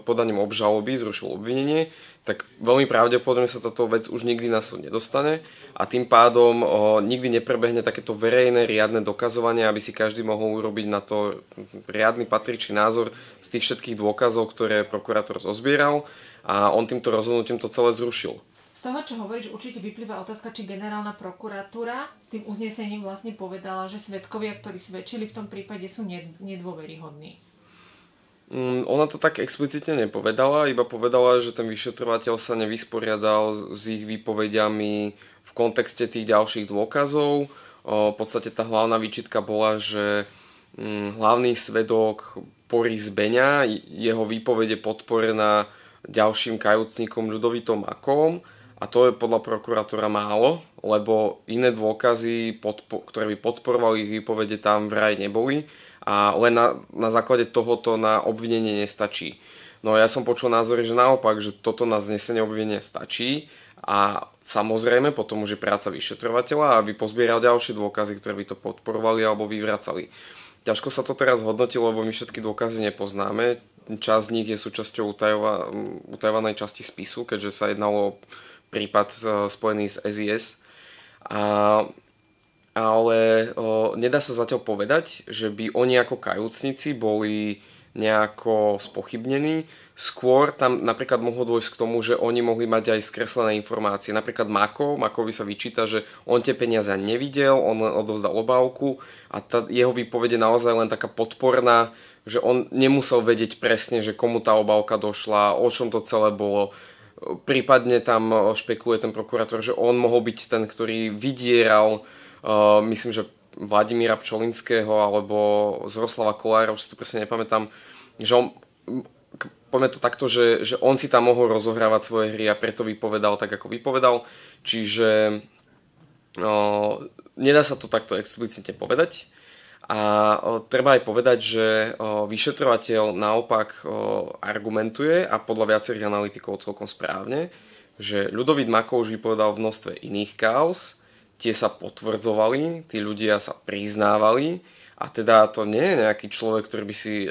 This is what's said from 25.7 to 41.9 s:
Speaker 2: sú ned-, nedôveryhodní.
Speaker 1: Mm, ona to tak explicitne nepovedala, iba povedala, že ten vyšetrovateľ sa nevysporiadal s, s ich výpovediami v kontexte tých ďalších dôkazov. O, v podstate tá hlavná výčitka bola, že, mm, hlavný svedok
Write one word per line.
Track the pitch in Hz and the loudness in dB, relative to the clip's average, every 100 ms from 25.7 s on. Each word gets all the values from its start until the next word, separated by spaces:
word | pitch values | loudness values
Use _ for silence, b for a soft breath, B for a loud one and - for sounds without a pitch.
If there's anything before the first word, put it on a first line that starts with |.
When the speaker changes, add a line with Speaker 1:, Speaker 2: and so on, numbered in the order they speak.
| 208 190 | -14 -14
Speaker 2:
sú | 226 | -12
ned-, | 196 175 165 165 | -12 -12 -14 -16
nedôveryhodní. | 196 185 180 160 156 160 156 147 156 - _ _ b b b b b _ _ _ - | -14 -12 -12 -14 -16 -16 -18 -18 -20 -20 _ _ b b b b b _ _ _ -12
Speaker 1:
Mm, | 127 127 127 - | -6 -4 -2 0
ona | 139 151 | 0 0
to | 151 | 0
tak | 160 - | -2 0
explicitne | 127 - 143 151 160 | -6 -6 -6 -6 -4
nepovedala, | 147 107 107 107 110 135 147 147 | -2 -2 -2 -2 2 2 2 2
iba | 123 | 0
povedala, | 117 113 120 123 123 123 | -2 -2 0 4 6 4
že | 120 | 2
ten | 117 113 | -4 -6
vyšetrovateľ | 104 123 - 117 113 120 113 | -6 -8 -6 -2 -2 -2 -4
sa | - 113 | -2 -4
nevysporiadal | 107 110 - 113 110 107 107 107 107 | -4 -6 -8 -6 -4 0 2 2 2
s, | 107 - 101 | -2 -8 -10
s | 110 | -8
ich | 107 | -8
výpovediami | 107 107 113 107 107 107 107 107 104 104 104 104 B B _ | -8 -8 -6 -4 -2 0 0 0 -2 -2 -6 -8 B B _
v | |
kontexte | - 117 113 - - 113 | -2 0 0 -4 -4 -6
tých | 117 107 | -4 2
ďalších | 107 110 113 98 | 2 2 -2 -6
dôkazov. | 101 110 143 143 147 147 143 139 B B B - | -4 -2 -2 0 0 0 -2 -4 B B B -4
O, | 107 107 | 0 2
v | 104 | 0
podstate | 110 117 110 | -4 -6 -6
tá | 113 113 | -6 -2
hlavná | 110 113 113 | 2 2 0
výčitka | 110 117 - 110 101 | -2 -8 -6 -4 -2
bola, | 107 107 107 | 0 0 0
že, | 107 107 104 104 101 b b b b | -4 -4 -2 -2 -4 b b b b
mm, | - 107 104 101 110 | -12 -8 -6 -6 0
hlavný | 110 120 123 | 4 4 2
svedok | 117 - 110 110 | 0 -2 -2 2